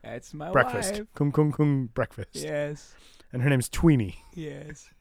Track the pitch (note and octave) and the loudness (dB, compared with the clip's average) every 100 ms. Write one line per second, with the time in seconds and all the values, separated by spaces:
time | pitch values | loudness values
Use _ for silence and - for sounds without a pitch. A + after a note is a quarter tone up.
0 | A2 A#2 - D3+ D#3 F#3 - G#2 - G#2 | -12 -14 -14 -14 0 2 2 0 -4 -6
1 | - - D3 D3+ D3+ C#3+ D3+ C#3 B2 - | -10 -2 0 4 2 2 0 2 -2 -4
2 | A#2+ - - - D3+ D3 D3 D3+ - - | -6 -6 -14 -10 -6 -4 -6 -8 -16 -20
3 | - - - B2 C3 C3+ - - E3+ C#3 | -20 -20 -10 -2 2 2 0 4 6 6
4 | G2 - - F3 D3+ C#3+ D3+ D3+ - _ | 2 -6 -16 -14 -12 -12 -16 -18 -20 _